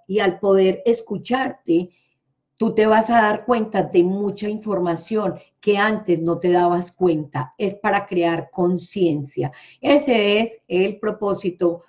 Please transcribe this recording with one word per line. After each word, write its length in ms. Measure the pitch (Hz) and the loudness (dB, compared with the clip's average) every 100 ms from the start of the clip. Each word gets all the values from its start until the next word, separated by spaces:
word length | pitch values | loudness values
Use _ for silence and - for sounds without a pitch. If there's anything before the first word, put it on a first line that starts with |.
| _ | _
y 140 | 196 | 0
al 180 | 202 175 | 0 0
poder 440 | 202 190 190 185 | 2 4 4 2
escucharte, 1040 | 240 233 - 196 - 254 262 - - 165 180 _ _ _ _ _ _ _ | 0 -2 -2 -10 -4 -4 -4 -8 -2 -2 -2 _ _ _ _ _ _ _
tú 160 | 220 | -2
te 120 | 214 214 | 2 4
vas 240 | 220 226 | 4 4
a 120 | 233 | 2
dar 220 | 208 214 | 2 0
cuenta 380 | - 240 214 196 | -2 -2 0 -2
de 220 | 156 185 | 0 2
mucha 440 | 175 196 202 196 208 | 2 0 -4 -4 -6
información 880 | 214 214 190 180 165 - 214 196 - - _ | -6 -4 -4 -2 -4 -4 -4 -4 -6 -14 _
que 180 | - 202 | -2 2
antes 420 | 214 214 - 170 | 2 0 -2 -2
no 180 | 165 170 | 0 -2
te 140 | 180 | 2
dabas 400 | 175 175 175 175 | 2 2 0 -4
cuenta. 640 | - 180 156 151 139 - _ | -2 0 0 -4 -8 -10 _
Es 160 | 202 | -6
para 320 | 196 214 202 202 | -4 -2 -2 -2
crear 440 | 180 170 165 170 | -2 0 -2 -6
conciencia. 960 | - 180 180 - 208 175 151 139 - 135 - - _ | -2 0 -2 -4 -2 0 0 -6 -6 -6 -8 -20 _
Ese 600 | 269 285 285 226 202 208 | 2 2 4 2 2 0
es 200 | 226 - _ | 0 -6 _
el 320 | 175 202 208 | 0 0 -2
propósito 840 | 214 196 202 185 185 175 175 170 | -6 -4 -4 -4 -4 -2 -2 -2